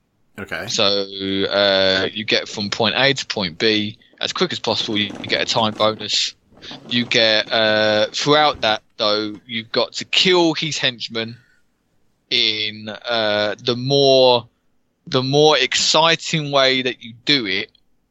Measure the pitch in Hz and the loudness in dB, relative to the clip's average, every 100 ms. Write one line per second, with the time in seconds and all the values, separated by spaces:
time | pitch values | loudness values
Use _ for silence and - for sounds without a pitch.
0 | _ _ _ - 98 82 95 - 101 101 | _ _ _ -16 -10 -8 -6 0 0 0
1 | 98 98 98 95 98 98 101 95 95 95 | -4 -6 -4 -2 -2 2 2 2 2 2
2 | 95 104 107 110 - - 101 - 110 104 | -2 -4 -2 -2 -2 -6 -6 -2 0 2
3 | 135 135 - - 92 80 113 107 107 - | 0 0 -4 -6 -6 -2 0 0 -2 -8
4 | _ - - - 185 110 - 104 - 104 | _ -10 -8 -4 -4 -4 -4 -4 -2 -2
5 | 101 - - 95 80 123 110 107 110 107 | -4 -6 -4 -2 0 0 -2 0 0 0
6 | 104 - - - _ - - - - 120 | -4 -4 -4 -6 _ -20 -20 -18 -6 -2
7 | 120 123 113 107 - 117 110 107 107 104 | 0 2 4 2 0 0 2 2 2 2
8 | 107 - 143 147 151 131 113 107 - - | 0 -2 2 4 4 2 -2 -2 -6 -4
9 | 107 107 107 104 - 113 110 127 113 - | -2 -2 -4 -8 -12 -10 -6 -2 -2 -4
10 | - - 190 180 170 156 160 139 135 117 | -6 -2 2 4 2 0 -4 -4 -4 -4
11 | - 113 113 120 _ _ _ _ _ _ | -8 -8 -8 -10 _ _ _ _ _ _
12 | _ _ - 123 113 107 107 107 107 101 | _ _ -4 0 0 0 -6 -8 -12 -10
13 | 120 117 107 104 104 98 123 120 127 139 | -4 -2 0 0 0 -2 -4 -4 0 4
14 | 135 131 127 120 120 _ _ _ _ _ | 6 6 6 4 0 _ _ _ _ _
15 | - 135 131 143 156 147 127 - - 156 | -4 -2 2 4 6 6 2 0 0 2
16 | 165 165 - 165 143 139 131 131 127 - | 4 2 -2 -4 0 2 2 2 -2 -6
17 | 117 117 - 143 107 95 107 _ _ _ | -10 -8 0 0 0 -4 -6 _ _ _
18 | _ | _